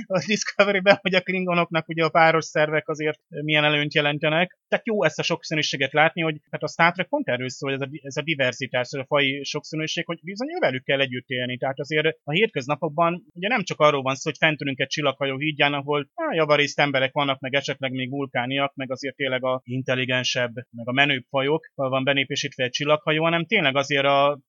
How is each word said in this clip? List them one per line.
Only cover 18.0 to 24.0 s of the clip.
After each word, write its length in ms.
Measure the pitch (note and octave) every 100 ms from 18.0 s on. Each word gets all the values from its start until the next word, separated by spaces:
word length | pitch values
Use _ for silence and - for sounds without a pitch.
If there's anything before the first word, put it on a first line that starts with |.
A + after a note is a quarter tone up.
| B2+
vulkániak, 680 | C#3 C3+ B2 B2 C#3 C#3 -
meg 160 | C3
azért 240 | C3 C#3 -
tényleg 280 | C3+ B2+
a 180 | C3 B2+
intelligensebb, 920 | - C3 C3 B2+ B2+ B2+ B2 C3 B2 A#2 -
meg 180 | A#2 A#2
a 40 |
menőbb 320 | C3 C#3+ C3 -
fajok 420 | C#3 C3+ D#3 - -
van 280 | C3 C3
benépesítve 600 | C3 C#3 C3+ C#3 C#3 -
egy 60 | B2+
csillaghajó, 520 | - D3 D3+ - D#3
hanem 220 | E3 E3+ E3
tényleg 300 | A3 D3 C3+
azért 300 | C3 C#3+